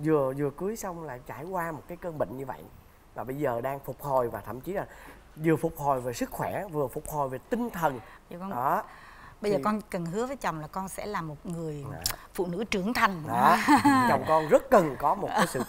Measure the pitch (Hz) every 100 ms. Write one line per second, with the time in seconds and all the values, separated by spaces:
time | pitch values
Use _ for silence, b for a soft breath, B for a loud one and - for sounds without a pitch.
0 | 151 151 135 139 143 - 185 226 196 170
1 | 156 127 131 120 170 190 165 143 - 175
2 | 180 151 110 127 135 147 - - - b
3 | b - 113 139 139 120 131 139 - 127
4 | 143 131 120 110 107 120 139 196 127 B
5 | B B B - 160 151 165 - 143 131
6 | 123 120 254 - 101 123 196 151 131 151
7 | - 151 135 131 - 226 240 185 160 127
8 | - B - 175 190 123 135 185 - B
9 | B B B B 208 190 208 214 - 185
10 | 165 196 254 269 180 160 151 196 190 -
11 | 202 202 160 147 - 165 160 147 139 82
12 | - - B - 180 175 226 208 185 247
13 | 226 175 147 117 143 208 - 277 277 269
14 | 240 139 156 160 156 262 - 220 156 120
15 | 143 202 156 - 175 131